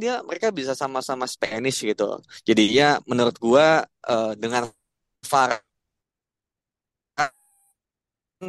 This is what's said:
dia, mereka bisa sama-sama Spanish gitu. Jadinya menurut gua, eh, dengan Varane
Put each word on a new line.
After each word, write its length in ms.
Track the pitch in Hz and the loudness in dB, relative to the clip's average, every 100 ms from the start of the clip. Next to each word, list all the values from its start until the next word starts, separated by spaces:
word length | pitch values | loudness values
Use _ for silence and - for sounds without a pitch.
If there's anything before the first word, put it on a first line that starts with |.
dia, 100 | 226 254 - | -4 -6 -6
mereka 180 | 170 220 190 | -6 -4 -4
bisa 140 | 131 131 | -4 -4
sama-sama 480 | 139 131 131 131 127 | -4 -4 -6 -6 -6
Spanish 500 | - - 110 127 131 107 | -4 -6 -4 -4 -2 -2
gitu. 140 | 107 104 101 - - - | -2 -4 -6 -12 -6 2
Jadinya 500 | 110 104 123 147 139 - | 4 4 4 4 2 0
menurut 260 | 123 120 - | 0 0 0
gua, 400 | 117 127 156 160 - _ - | 2 4 6 4 0 _ -4
eh, 220 | 117 113 107 | -2 -2 -6
dengan 220 | 113 123 120 - _ _ _ _ - | -4 -4 -4 -8 _ _ _ _ -2
Varane 320 | 143 127 113 - _ _ _ _ _ _ _ _ _ _ _ _ _ _ - 143 - _ _ _ _ _ _ _ _ _ _ | 0 2 -2 -8 _ _ _ _ _ _ _ _ _ _ _ _ _ _ -4 -4 -6 _ _ _ _ _ _ _ _ _ _